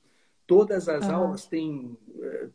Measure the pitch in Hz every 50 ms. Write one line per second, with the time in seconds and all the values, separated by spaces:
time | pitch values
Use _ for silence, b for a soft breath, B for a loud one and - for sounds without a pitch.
0 | _ _ _ _ _ _ _ _ _ - 180 202 214 202 202 185 165 170 156 147
1 | 202 196 190 185 180 180 190 190 - - 165 165 160 156 147 135 123 120 117 -
2 | - - - - - - - - - -